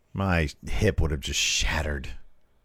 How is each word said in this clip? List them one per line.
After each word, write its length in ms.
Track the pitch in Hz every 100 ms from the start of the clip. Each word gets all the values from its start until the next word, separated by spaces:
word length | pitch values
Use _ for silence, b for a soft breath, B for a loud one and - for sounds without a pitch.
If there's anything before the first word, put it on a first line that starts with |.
| _
My 340 | - 95 85 76 - -
hip 340 | - 104 -
would 100 | 78
have 100 | 73
just 180 | 78 73
shattered 680 | - - - 80 73 71 - - - - _ _